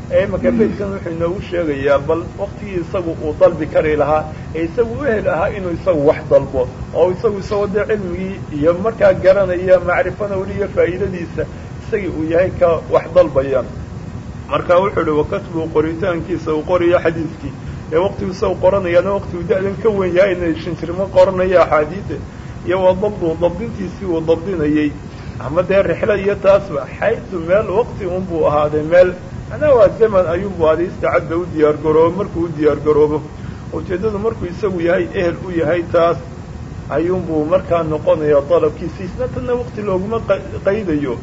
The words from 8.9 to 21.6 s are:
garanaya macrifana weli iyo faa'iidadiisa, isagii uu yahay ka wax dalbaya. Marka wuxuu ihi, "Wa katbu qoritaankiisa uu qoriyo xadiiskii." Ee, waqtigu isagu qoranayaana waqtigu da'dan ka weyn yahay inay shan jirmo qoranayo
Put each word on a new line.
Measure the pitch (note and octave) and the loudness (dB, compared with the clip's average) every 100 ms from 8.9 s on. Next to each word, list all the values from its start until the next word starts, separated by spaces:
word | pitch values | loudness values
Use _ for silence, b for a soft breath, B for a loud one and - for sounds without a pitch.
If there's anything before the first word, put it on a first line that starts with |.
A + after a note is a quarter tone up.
| A3+ G3 | 4 4
garanaya | F#3 F3+ F#3+ F#3+ F3+ F#3 F3+ | 6 4 4 2 0 4 4
macrifana | E3 D#3+ F#3 - G#3 F#3+ | 4 0 0 -2 -4 -4
weli | G3 | -6
iyo | G3+ G3 | -4 -4
faa'iidadiisa, | F3+ E3 F3+ G3 F3+ D#3+ D#3 D3 B B - | 0 0 0 -4 -4 -8 -6 -8 B B -14
isagii | - G#3+ F3+ | -6 -4 -4
uu | D3+ | -4
yahay | D#3+ E3 F#3 | 0 2 2
ka | - F3 D#3+ - | 2 2 2 0
wax | D#3 D#3 | 0 4
dalbaya. | F3+ E3+ C3+ C#3 C3 A#2 - - - - - - - - | 4 4 2 2 -2 -2 -10 -12 -12 -12 -12 -12 -14 -4
Marka | D3 - F3 | -4 4 4
wuxuu | G3 F3+ | 4 0
ihi, | D#3+ | 0
"Wa | D3 | 0
katbu | D3+ - - E3 D#3+ | 0 -4 -4 -6 -2
qoritaankiisa | D#3 D#3+ E3 F#3+ E3+ D#3+ D#3+ D#3+ | 0 0 -2 -2 -2 -4 -6 -2
uu | D#3 | -4
qoriyo | D3+ F3+ F3 F3 | 0 2 4 4
xadiiskii." | E3 E3 D3+ - C3+ - B B B | 2 -2 -6 -8 -12 -10 B B B
Ee, | D#3 | 0
waqtigu | F#3+ - G3 | 0 -2 -6
isagu | F#3 G3 | -2 -2
qoranayaana | E3+ F3+ G3 F3+ F3 F#3+ | 2 2 2 4 2 4
waqtigu | G3+ - F3 | -2 -4 -6
da'dan | F3 G3 G3 G3 | -2 0 0 0
ka | A3+ | 0
weyn | G3+ F#3 F3 | 2 2 4
yahay | G3 | 4
inay | F3+ F3 | 2 -2
shan | D#3+ F3+ E3 | -2 -4 -6
jirmo | D#3+ F3+ F#3+ | -6 -4 2
qoranayo | F#3+ F#3 F3+ F#3 F3+ | 6 6 4 4 4